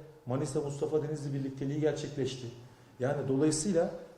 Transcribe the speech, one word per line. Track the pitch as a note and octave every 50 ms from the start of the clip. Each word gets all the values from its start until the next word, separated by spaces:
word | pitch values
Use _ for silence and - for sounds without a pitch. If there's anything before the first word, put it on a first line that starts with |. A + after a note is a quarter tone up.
| - - - - -
Manisa | A#2+ B2+ C#3+ D3+ - - D3+
Mustafa | C#3+ C#3+ C#3+ - D3+ D3 D#3 D3+ C#3+
Denizli | D3+ D#3 C#3+ C#3 C#3+ C3+
birlikteliği | C3+ C3+ C3 C3 - C#3 C3+ D3 D3+
gerçekleşti. | D3+ D3+ C#3+ - D3+ C3+ - C#3+ B2 - - - A#2 A#2 - - - - - - - - - -
Yani | B2 C#3 D3+ D3 B2+
dolayısıyla | C3+ C3+ C3+ D#3 D#3 D3 - - G#3 F3 E3 F3+ G3+ - - - - -